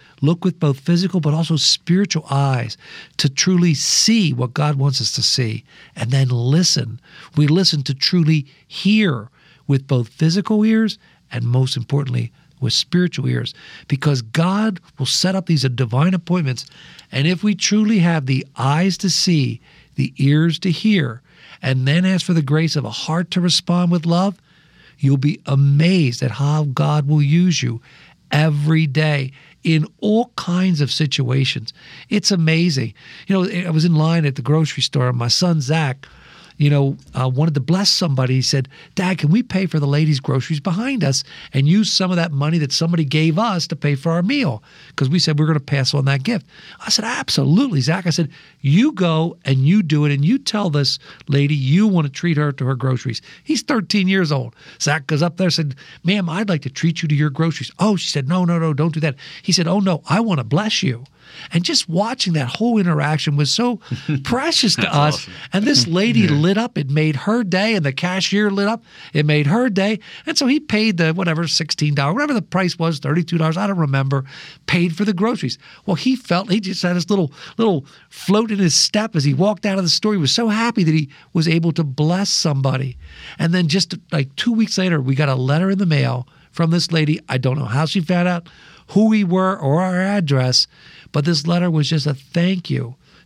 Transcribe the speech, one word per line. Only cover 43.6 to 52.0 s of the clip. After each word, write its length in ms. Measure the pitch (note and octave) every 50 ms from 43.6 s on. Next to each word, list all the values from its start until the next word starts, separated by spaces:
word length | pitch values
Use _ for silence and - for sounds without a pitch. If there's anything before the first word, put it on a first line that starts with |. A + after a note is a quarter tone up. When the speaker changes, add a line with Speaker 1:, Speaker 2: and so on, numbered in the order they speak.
| - -
Speaker 1:
to 80 | E3+
pay 200 | C#3+ - D3 C#3+
for 160 | C3+ - E3+
our 100 | E3 E3+
meal?" 400 | F3 G3 C#4 D4 C4 E3 A#2 G#2+ - - - - - - -
'Cause 140 | - C#3+ C3
we 80 | D3+ F#3
said 220 | - - D#3 D3
we 40 | D#3
were 40 | D3+
gonna 120 | D#3+ D3+
pass 360 | C3+ - D3 C#3+ C3 - -
on 100 | C#3+ C3+
that 160 | C3+ C#3 C3+
gift. 240 | C3+ G#3+ A#3+ F#3 - _ - - - - - - -
I 60 | -
said, 120 | - - A3
"Absolutely, 800 | A#3 B3 C#4 C4+ - - - C3+ C3+ D3+ G3+ C#4+ C4+ G3+ C#3+
Zach." 240 | B2 C#3+ D#3+ F#3+ F3+
I 60 | F3
said, 180 | D3+ - E3 C3+ - - - - _ _
"You 300 | - C#3 C#3+ F#3 B3 D#4
go 460 | D4+ - F#3 E3+ D#3+ D#3+ D#3+ F3 E3+ - -
and 220 | - C#3 C3 C3 D3
you 140 | F#3 G#3+
do 240 | G3+ D3+ D#3 D3+ D3
it, 60 | D3+ C#3+
and 100 | C#3 C#3+
you 140 | E3 B3 C#4
tell 320 | C#4 - - - - F3+
this 300 | C#3+ D3 C#3 C3+ - - - - - - - -
lady 280 | C#3+ C#3 C#3+ C#3+ D3+
you 320 | D3 C3+ B2+ C#3+ F#3 G#3+ A3
wanna 220 | F#3+ F3